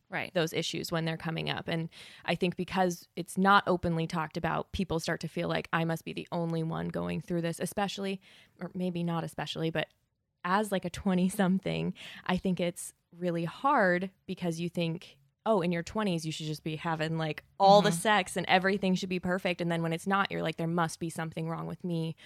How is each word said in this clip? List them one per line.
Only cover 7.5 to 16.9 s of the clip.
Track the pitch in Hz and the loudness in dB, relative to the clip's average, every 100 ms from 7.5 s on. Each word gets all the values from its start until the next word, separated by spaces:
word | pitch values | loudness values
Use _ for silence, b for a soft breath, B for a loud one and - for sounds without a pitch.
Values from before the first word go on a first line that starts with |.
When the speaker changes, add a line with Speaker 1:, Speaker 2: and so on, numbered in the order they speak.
| 165 | -4
Speaker 2:
especially, | 170 - 196 - 196 190 B B B B | -6 -2 -4 -4 -4 -6 B B B B
or | 175 | -10
maybe | 180 180 170 | -4 -4 -2
not | 170 165 | -2 -2
especially, | 160 - 151 156 160 | -4 -6 -6 -4 -2
but | 160 - _ _ _ _ _ | -2 -4 _ _ _ _ _
as, | 180 196 214 | 0 2 2
like, | 190 | 0
a | 180 | -2
twenty-something, | - 196 180 185 - 180 190 170 160 170 - B B B | -4 2 4 4 4 4 2 0 -2 -2 -4 B B B
I | 185 | -2
think | 190 180 | 0 0
it's | 175 - - - _ 170 | -2 -4 -10 -16 _ -6
really | 180 170 | -4 -2
hard | 165 - 277 277 190 175 190 - - | -4 -2 2 4 4 2 0 -8 -10
because | 185 175 165 | -4 -4 -2
you | 170 | -4
think, | 180 165 160 - - _ _ 214 | -2 -2 -2 -8 -20 _ _ 0
"Oh, | 214 | 2
in | 175 | 2
your | 170 | 0
twenties, | 170 214 208 165 160 | -2 -2 0 0 -2
you | |
should | 156 156 | -6 -6
just | 151 | -6
be | 160 156 | -6 -4
having, | 170 | -2